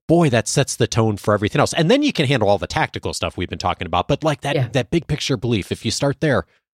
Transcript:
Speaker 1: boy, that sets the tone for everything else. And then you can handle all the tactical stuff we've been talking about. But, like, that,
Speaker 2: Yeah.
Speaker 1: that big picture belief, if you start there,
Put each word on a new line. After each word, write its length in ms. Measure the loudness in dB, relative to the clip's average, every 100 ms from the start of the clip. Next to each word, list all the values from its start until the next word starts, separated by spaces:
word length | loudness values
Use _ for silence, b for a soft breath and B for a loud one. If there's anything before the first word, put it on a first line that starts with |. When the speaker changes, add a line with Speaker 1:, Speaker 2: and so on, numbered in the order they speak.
| 2
Speaker 1:
boy, 220 | 4 4
that 200 | 2 0
sets 260 | 0 0
the 140 | 0 0
tone 280 | 2 0 0
for 160 | 0
everything 280 | 0 2 2
else. 120 | 0
And 160 | 2 2
then 140 | 4
you 100 | 2
can 140 | 0 0
handle 220 | 2 2
all 100 | 2
the 80 | 0
tactical 480 | -2 -2 -4 -6
stuff 220 | -4 -6 -4
we've 120 | -6
been 120 | -4
talking 260 | -4 -4 -2
about. 220 | -2 0
But, 160 | 0
like, 160 | -2 -2
that, 160 | -2 -2
Speaker 2:
Yeah. 120 | -2
Speaker 1:
that 180 | -2 -2
big 160 | -2 -2
picture 300 | -6 -4 -4
belief, 340 | -2 -2 -2
if 140 | -6
you 80 | -4
start 280 | -2 -2 0
there, 260 | 0 0 -2 _ _